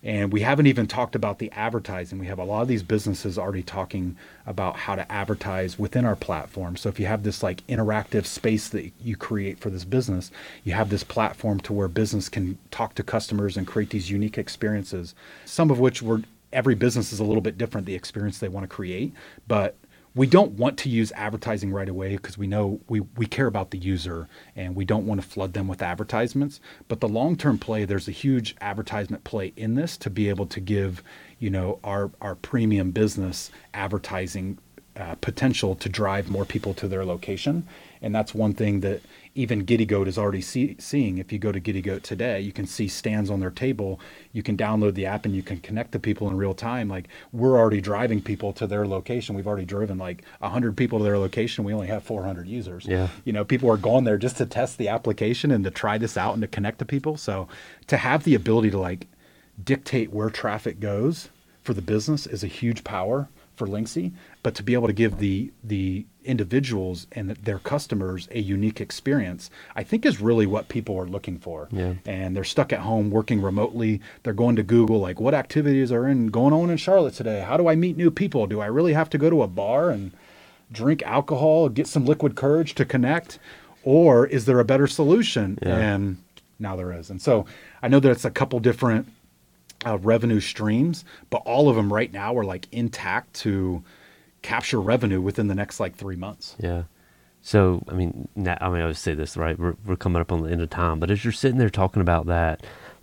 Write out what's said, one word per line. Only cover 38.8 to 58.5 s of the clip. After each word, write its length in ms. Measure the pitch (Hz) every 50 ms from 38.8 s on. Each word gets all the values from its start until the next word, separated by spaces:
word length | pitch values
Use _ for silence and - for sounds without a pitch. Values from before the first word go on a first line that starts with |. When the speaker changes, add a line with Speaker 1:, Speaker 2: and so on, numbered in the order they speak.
Speaker 1:
that 200 | 92 98 98 - - - - - - - -
even 300 | 135 127 110 117 104 95
Giddy 220 | 92 120 110 113
Goat 200 | 95 104 98 98
is 100 | 95 90
already 260 | 110 104 101 98 95
see-, 340 | 92 - - 127 131 147 - -
seeing. 400 | - - - 147 127 101 92 92
If 140 | 92 -
you 80 | 104 101
go 100 | 98 104
to 80 | 98 98
Giddy 240 | 87 107 98 95
Goat 220 | 90 101 95 98 -
today, 360 | - 107 92 113 123 107 98
you 120 | 101 101
can 140 | - - 98
see 200 | 92 - - 107
stands 420 | 98 - - - 113 107 107 104 95
on 120 | 104 98
their 100 | 95 92
table. 480 | 90 - 127 131 131 104 101 95 92 - - - - - - -
You 120 | - 113 -
can 120 | - 104
download 380 | 90 110 104 110 107 107 104 92
the 120 | 101 95
app 180 | 95 101 107 -
and 100 | 110 98
you 80 | 95
can 160 | 90 - 98 87
connect 320 | - - 104 110 120 -
to 60 | - 107
people 300 | - 110 101 - 107 98
in 80 | 95
real 180 | 95 98 98 95
time. 340 | - 117 117 123 123 113 101
Like, 200 | 98 92 85 - - - - -
we're 260 | - 113 120 131 131 120
already 220 | 113 110 104 101
driving 400 | 92 104 101 101 123 117 110 104
people 300 | 98 - 104 90 - 101
to 160 | 95 - 110 95
their 180 | 104 104 104
location. 480 | 98 95 95 92 - 120 120 110 - 104
We've 140 | 98 92 104
already 160 | 104 98 92
driven, 340 | 87 101 101 110 101 95 92
like, 240 | 92 90 90 - - - - -
a 80 | 95 92
hundred 280 | 95 123 123 117 98
people 220 | - 127 117 117 107
to 60 | 107
their 140 | 104 104 101
location. 460 | 95 95 - 113 110 117 - - 104
We 100 | 101 107
only 140 | 107 98 92
have 160 | 110 104 -
four 180 | - 117 101
hundred 240 | 92 98 95 87 87
users. 380 | 92 113 123 104 92 90 90 -
Speaker 2:
Yeah. 220 | 95 92 90 92 90 - - -
Speaker 1:
You 80 | 123
know, 120 | 107 104 104
people 260 | - 131 120 127 120
are 60 | 110
going 280 | 104 92 110 117 131 127
there 140 | 113 104 98
just 180 | 110 127 -
to 100 | - 123
test 320 | - - 123 127 127 - -
the 100 | 117 101
application 600 | 107 120 - 120 104 - 110 110 120 - - 147
and 140 | 131 107 95
to 60 | 95
try 260 | - - - 107 104 110
this 180 | 117 110 -
out 180 | 101 90 110 -
and 80 | 113
to 60 | 107 -
connect 300 | - 107 101 107 - -
to 40 | -
people. 320 | - 143 135 135 156 151
So 320 | 151 - - 98 95 90 - - - - - - - - -
to 80 | 143
have 260 | 123 - 127 135 160
the 140 | - 170 139
ability 340 | 104 82 120